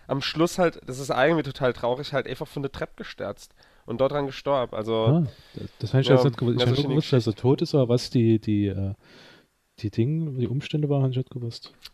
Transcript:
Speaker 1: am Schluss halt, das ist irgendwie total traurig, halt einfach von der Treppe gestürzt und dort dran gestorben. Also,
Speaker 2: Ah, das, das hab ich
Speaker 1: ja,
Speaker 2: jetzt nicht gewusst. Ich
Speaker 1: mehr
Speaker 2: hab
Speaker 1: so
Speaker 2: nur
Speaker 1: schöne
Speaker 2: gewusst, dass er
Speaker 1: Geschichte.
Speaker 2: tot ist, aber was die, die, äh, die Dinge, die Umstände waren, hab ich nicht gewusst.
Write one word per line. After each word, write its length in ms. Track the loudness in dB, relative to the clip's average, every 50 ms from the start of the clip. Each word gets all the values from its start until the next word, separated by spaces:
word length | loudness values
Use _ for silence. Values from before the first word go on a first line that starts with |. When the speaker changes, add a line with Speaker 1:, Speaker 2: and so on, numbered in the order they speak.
| -6
Speaker 1:
am 140 | -4 -4 -4
Schluss 380 | -4 -4 0 0 0 0 2 2
halt, 220 | 0 0 0 -4 -12
das 140 | -12 -10 -10
ist 100 | -4 -2
irgendwie 340 | 0 2 4 4 4 2 0
total 280 | -4 -4 0 0 0 0
traurig, 400 | 0 -2 -2 -2 -2 -4 -4 -4
halt 140 | -4 -4
einfach 200 | -4 -8 -10 -10
von 140 | -10 -8 -8
der 120 | -8 -8 -6
Treppe 200 | -8 -10 -10 -10
gestürzt 580 | -16 -16 -16 -10 -8 -8 -8 -8 -12 -16 _ _ _ _ _ _ _ _
und 160 | -10 -2 0
dort 100 | 0 0
dran 140 | 2 -2 -4
gestorben. 500 | -4 -8 -6 -2 0 0 0 0 -2 -4
Also, 380 | -6 -2 0 0 2 4 4 4
Speaker 2:
Ah, 100 | 4 2 0 -4 -12 -20 -18 -14
das, 160 | -14 -14 -14 _
das 160 | _ -6 0 2
hab 80 | 2
ich 60 | 4
Speaker 1:
ja, 80 | 6 6
Speaker 2:
jetzt 80 | 6 6
nicht 120 | 4 2
gewusst. 180 | 0 -2 0 2
Ich 80 | 2 2
Speaker 1:
mehr 20 |
Speaker 2:
hab 40 | 2
Speaker 1:
so 40 | 2
Speaker 2:
nur 80 | 2 0
Speaker 1:
schöne 120 | 2 0
Speaker 2:
gewusst, 160 | 0 0 2 0
dass 140 | 2 2
er 80 | 0 -4
Speaker 1:
Geschichte. 60 | 0
Speaker 2:
tot 200 | 2 2 2 2
ist, 120 | 0 0 2
aber 140 | 2 4 4
was 200 | 2 0 0 0
die, 300 | 0 2 4 4 4 4
die, 280 | 2 0 0 0 0
äh, 260 | 0 -2 -2 -4 -4 -6 _ _ _ -20 -20 -20 -20 -20 -20 _ _ _ _ _ _ _ -8
die 120 | -8 -4
Dinge, 480 | 0 0 0 0 0 -2 -4 -4 -4 -4
die 80 | -4
Umstände 420 | -2 -2 -4 -4 -4 -4 -2 0 0
waren, 140 | 2 2 2
hab 80 | 0
ich 60 | 0
nicht 120 | -2 -6 -6
gewusst. 440 | -8 -10 -8 -8 -10 -12 -18 -20 _ _ -20 -20